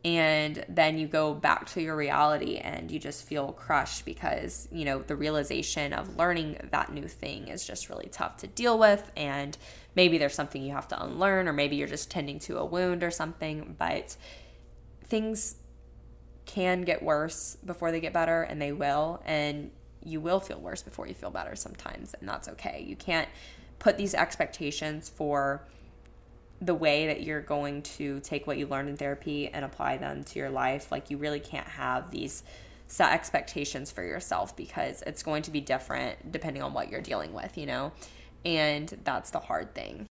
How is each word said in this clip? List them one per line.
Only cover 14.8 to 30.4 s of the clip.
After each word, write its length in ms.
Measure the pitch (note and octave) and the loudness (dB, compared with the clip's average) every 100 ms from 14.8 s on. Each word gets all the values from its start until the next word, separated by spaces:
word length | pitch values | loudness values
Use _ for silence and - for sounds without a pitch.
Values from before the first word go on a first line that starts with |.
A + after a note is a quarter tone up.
| - - | -20 -20
things 520 | - A3 A3 A3 - - - - - - - - - - - | -2 0 2 -2 -2 -6 -16 -20 -20 -20 -20 -20 -20 -18 -8
can 360 | - F3+ F3+ | 0 2 2
get 220 | F3 E3 | 2 2
worse 540 | - D3+ D#3+ - - - | 4 4 4 -2 -6 -6
before 280 | - E3+ E3+ | -10 -2 0
they 80 | E3 | 0
get 140 | D#3+ | 0
better, 280 | E3+ E3 E3 | 2 4 4
and 180 | E3 D3+ | 2 -2
they 100 | C#3+ | -2
will, 500 | D3 C#3+ C#3+ D#3 E3+ - | 0 2 4 2 -2 -2
and 460 | D#3 D3 D3 D3 - - - | 0 2 -2 -6 -12 -20 -14
you 160 | E3 D#3 | -6 -4
will 200 | D#3+ F#3+ | 2 2
feel 200 | F#3+ - | 2 -8
worse 220 | - - | -6 -8
before 260 | - - - | -8 -10 -10
you 60 | |
feel 160 | - F2+ | -8 -6
better 260 | - - - | -6 -6 -6
sometimes, 600 | - - - - - - | -8 -8 -10 -10 -10 -10
and 120 | F#2+ | -6
that's 200 | - - | -6 -6
okay. 360 | - - C#2+ - | -8 -8 -8 -10
You 80 | - | -8
can't 340 | - E3 - - - - - - | 0 0 0 -8 -18 -18 -20 4
put 200 | A#3 G3+ | 4 4
these 160 | G3+ | 2
expectations 960 | - E3+ - D#3 - D3 C#3+ D#3 D3+ - | 2 2 2 -2 0 -4 -4 -4 -6 -10
for 580 | - D3+ C#3+ C#3 C#3+ - - - - - - - - - - | -4 0 2 2 0 -6 -20 -20 -20 -20 -20 -20 -20 -20 -4
the 140 | F3+ E3 | 2 4
way 320 | D#3+ D3 D#3 | 6 6 4
that 160 | D3+ | 0
you're 180 | - D3+ | -2 -4
going 400 | D3 D3 C#3+ C#3+ | -2 0 0 -4
to 380 | C#3+ - C#3+ C#3 | -8 -6 -4 -4
take 260 | - D3 C#3+ | -4 -4 -2
what 100 | C#3 | -2
you 100 | C#3+ | 0
learned 200 | C3+ C#3+ | -2 -2
in 80 | C#3+ | -2
therapy 520 | C#3+ C#3+ - D3 D3 | -2 -2 -2 -2 -2
and 180 | - C#3 | -4 -6
apply 320 | - C#3+ C3 | -2 0 0
them 260 | C#3 C#3+ | -2 -6
to 140 | C#3+ | -6
your 140 | - | -6